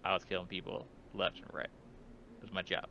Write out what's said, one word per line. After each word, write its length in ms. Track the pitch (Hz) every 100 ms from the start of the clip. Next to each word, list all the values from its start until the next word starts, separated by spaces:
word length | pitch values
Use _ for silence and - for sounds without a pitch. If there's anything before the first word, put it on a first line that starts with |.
I 100 | 95
was 100 | 95
killing 240 | - 92 90
people 400 | 95 90 95 - - -
left 240 | 101 92 -
and 120 | -
right. 120 | -
It 760 | - - - - - - - -
was 120 | -
my 80 | 92
job 240 | 90 90 -